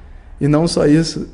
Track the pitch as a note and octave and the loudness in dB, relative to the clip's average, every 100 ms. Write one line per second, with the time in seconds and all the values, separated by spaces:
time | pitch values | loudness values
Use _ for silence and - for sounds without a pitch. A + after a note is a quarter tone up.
0 | - - - - C#3+ D3 E3 F3 D#3+ D3+ | -20 -20 -20 -4 0 2 2 0 2 2
1 | D#3+ - - | 2 -6 -10